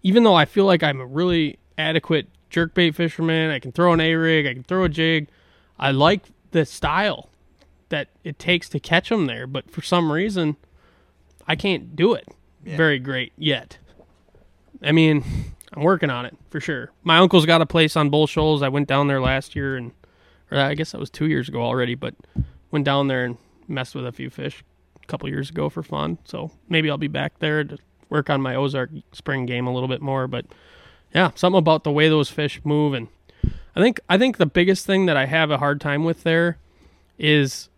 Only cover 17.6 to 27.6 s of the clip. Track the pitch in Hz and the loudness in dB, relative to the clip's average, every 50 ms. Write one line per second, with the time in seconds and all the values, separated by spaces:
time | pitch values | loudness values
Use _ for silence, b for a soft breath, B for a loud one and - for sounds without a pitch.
17.6 | 160 - - 165 160 151 - 165 151 143 139 151 156 143 - 160 156 156 156 143 | 2 2 2 2 2 2 2 0 0 2 2 2 2 2 0 -2 0 0 0 0
18.6 | 143 135 131 143 143 135 139 139 143 143 139 131 127 127 131 135 135 - - 151 | -2 -2 -2 -2 -2 0 0 0 2 0 0 0 0 0 -2 -2 -4 -6 -8 -8
19.6 | 139 135 135 127 120 120 - _ b b b b b b b b b _ - 139 | -6 -6 -6 -8 -10 -14 -18 _ b b b b b b b b b _ -2 0
20.6 | 139 139 147 151 160 - - - 143 - - - 151 160 156 135 123 139 - 120 | 0 0 -2 -4 -6 -8 -8 -12 -12 -12 -6 -4 -2 -2 -2 -2 -4 -6 -6 -6
21.6 | 117 120 120 131 123 120 123 127 - 123 - _ - B B B B B B B | -4 -2 -2 -2 -2 -4 -4 -8 -8 -12 -12 _ -20 B B B B B B B
22.6 | B _ - 151 139 143 139 139 139 139 131 127 123 123 120 - b b b b | B _ -4 -2 0 0 0 0 0 0 -2 -2 -4 -4 -8 -12 b b b b
23.6 | _ - 156 131 127 - - 139 123 123 117 - 131 127 - - 135 139 - - | _ -10 -8 -8 -8 -8 -10 -10 -10 -10 -10 -12 -14 -14 -12 -10 -12 -12 -12 -14
24.6 | - _ _ _ _ _ _ - _ - - 156 - 135 143 139 135 143 165 160 | -20 _ _ _ _ _ _ -20 _ -12 -12 -10 -8 -8 -6 -6 -8 -8 -6 -6
25.6 | 147 147 - 165 156 - - 143 151 160 170 - _ - - - - 160 _ _ | -6 -6 -6 -8 -10 -8 -8 -6 -6 -6 -6 -10 _ -16 -14 -12 -12 -14 _ _
26.6 | _ - 175 160 156 151 147 151 156 147 151 139 143 139 _ _ - 156 151 151 | _ -2 -2 0 0 0 -2 -4 -6 -6 -6 -6 -6 -8 _ _ -4 -2 -2 -2